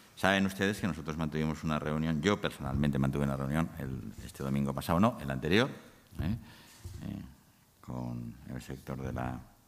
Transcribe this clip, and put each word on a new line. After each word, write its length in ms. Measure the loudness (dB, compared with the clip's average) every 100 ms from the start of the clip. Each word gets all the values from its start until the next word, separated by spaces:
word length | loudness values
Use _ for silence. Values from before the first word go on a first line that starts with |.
| -20 0
saben 280 | 4 6
ustedes 360 | 4 4 2 2
que 60 | -2
nosotros 300 | -2 -4 -2
mantuvimos 480 | -2 0 0 0
una 140 | -2 0
reunión, 420 | 0 0 2 2
yo 200 | 4 2
personalmente 580 | 0 -4 -2 2 2 4
mantuve 260 | 2 2
una 120 | 2 0
reunión 320 | 0 0 0 -2
el, 340 | -6 -6 -8 -12
este 180 | -12 -6
domingo 320 | 0 2 2
pasado, 260 | 0 2 4
no, 180 | 4 2
el 100 | -2
anterior, 400 | -2 4 4 4 -2 -16 -20 -12 -4
¿eh? 160 | -2 -2 -6 -20 -20 -18 -14 -10
Eh, 180 | -10 -10 -12 -18 _ _ _ _
con 540 | -10 -6 -6 -6 -8 -12 -12
el 140 | -12
sector 400 | -10 -12 -8 -6
de 100 | -4
la, 260 | -4 -4 -6 -12 -20